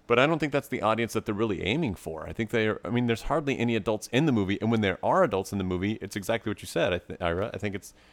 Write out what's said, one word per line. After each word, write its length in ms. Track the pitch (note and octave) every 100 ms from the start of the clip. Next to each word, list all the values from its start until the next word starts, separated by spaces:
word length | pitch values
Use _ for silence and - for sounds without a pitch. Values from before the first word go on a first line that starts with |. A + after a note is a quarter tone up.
| -
but 140 | A#2
I 60 | C#3+
don't 120 | D#3+
think 140 | D#3
that's 160 | C#3+ -
the 140 | A#2+
audience 300 | G#2 A2 A2+
that 120 | A2+ -
they're 80 |
really 300 | G2+ A2+ E2+
aiming 320 | E2+ C3+ D3+ F2
for. 320 | - D#2+ E2
I 40 |
think 180 | E2 A2+
they 180 | A#2 G#2+
are, 120 | G#2
I 60 | -
mean, 180 | A#2+ A#2+
there's 140 | A#2
hardly 360 | - D3+ C#3+ C3
any 160 | A#2
adults 340 | A2+ G2 G#2+ -
in 120 | A#2+
the 80 | D#3+
movie, 240 | A#2 F#2 G2+
and 100 | G#2+
when 120 | A2+
there 160 | G2+ F2
are 220 | G#2+ D#3+
adults 260 | F3 G2 G2
in 80 | G2+
the 60 |
movie, 340 | F#2 F#2 G2+ A2
it's 140 | F#2+
exactly 340 | A2 F#2+ A2+ -
what 140 | G2+
you 40 | -
said, 260 | D#3+ C#3
I 60 | F2+
th-, 220 | - -
Ira. 300 | F2 E2+ G#2
I 60 | F#2+
think 160 | G#2+
it's, 180 | F#2+ - - -